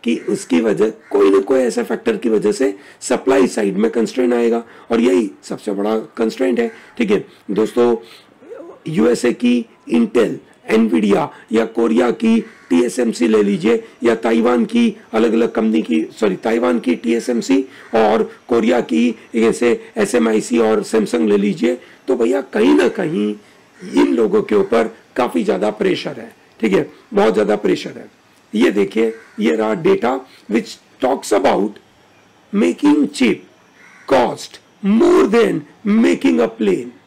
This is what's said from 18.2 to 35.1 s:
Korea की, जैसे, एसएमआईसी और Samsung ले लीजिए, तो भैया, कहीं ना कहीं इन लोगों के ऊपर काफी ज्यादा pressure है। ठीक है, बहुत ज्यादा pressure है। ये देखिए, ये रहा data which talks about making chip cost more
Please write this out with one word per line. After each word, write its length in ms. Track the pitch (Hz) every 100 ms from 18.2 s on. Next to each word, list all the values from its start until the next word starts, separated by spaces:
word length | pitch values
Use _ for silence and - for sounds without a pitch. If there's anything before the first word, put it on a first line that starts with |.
| - - -
Korea 340 | 117 113 123
की, 340 | - 110 120 113 - -
जैसे, 460 | 226 196 240 220 - -
एसएमआईसी 640 | 202 247 226 214 - 240
और 240 | 220 214
Samsung 460 | 196 - - 240 226
ले 80 | 202
लीजिए, 400 | 202 160 - - - - -
तो 80 | -
भैया, 260 | 233 277
कहीं 320 | - 214 247
ना 140 | 294 240
कहीं 480 | - 170 180 208 208 - _ _ _ 180
इन 220 | - 285 269
लोगों 260 | 220 -
के 140 | 196 104
ऊपर 400 | - - 110 - _ -
काफी 280 | 240 262
ज्यादा 260 | 202 190 214
pressure 420 | 208 190 160 170
है। 240 | - 117 - _ _
ठीक 120 | 220
है, 180 | 190 147 - _
बहुत 200 | 202 214
ज्यादा 220 | 202 202 214
pressure 340 | 202 180 -
है। 280 | - - _ _ _ _ 214
ये 160 | 247
देखिए, 420 | 202 196 - 226 226 - -
ये 160 | - 110
रहा 280 | 110 92
data 360 | - 98 - - - - -
which 160 | 220 202 - _ _ 254
talks 280 | 277 -
about 360 | 392 - 180 208 208 _ _ _ _ _ _ _ 202
making 400 | 247 247 294 302
chip 400 | 269 - 247 175 - _ _ _ - - -
cost 460 | - - - - - _ _ 196
more 380 | 220 349